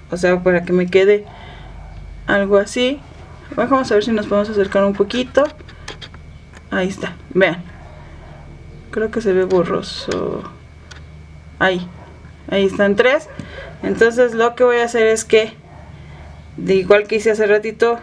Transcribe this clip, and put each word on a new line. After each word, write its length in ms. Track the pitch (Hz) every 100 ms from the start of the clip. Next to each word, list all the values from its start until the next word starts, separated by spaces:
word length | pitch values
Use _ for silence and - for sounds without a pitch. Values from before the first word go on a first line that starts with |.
| -
o 80 | 175
sea, 240 | 180 180
para 220 | 180 175
que 100 | 175
me 140 | 180 180
quede 360 | 190 190 208 - - - - - - - - - - -
algo 320 | 202 196 202
así. 420 | 202 247 247 285 - - - - - -
Vamos 340 | 240 262 254
a 40 |
ver 100 | 208
si 80 | 214
nos 140 | 220 208
podemos 240 | 202 208
acercar 340 | 208 196 196
un 80 | 202
poquito. 520 | 196 202 240 247 - 294 - - - - - - - - - - - -
Ahí 180 | 196 185
está, 280 | 185 - - -
vean. 340 | 175 185 175 - - - - - - - - - - - - -
Creo 200 | 220 220
que 120 | 220
se 100 | 226
ve 120 | 185
borroso. 1080 | 185 185 175 - - - - 92 - - - - - - - - - - - - - -
Ahí, 240 | 190 180 180 - - - - - -
ahí 120 | 196
están 300 | 196 185 202
tres. 340 | 202 240 294 - - - - - -
Entonces 500 | 190 196 226 233 247
lo 220 | 226 233
que 80 | 233
voy 140 | 247 240
a 80 |
hacer 240 | 233 233 220
es 160 | 220
que, 300 | - 220 220 - - - - - - - - - - -
de 200 | 175 190
igual 320 | 185 208 208
que 80 | 220
hice 160 | 220
hace 160 | 214 214
ratito, 500 | 208 220 220 233 233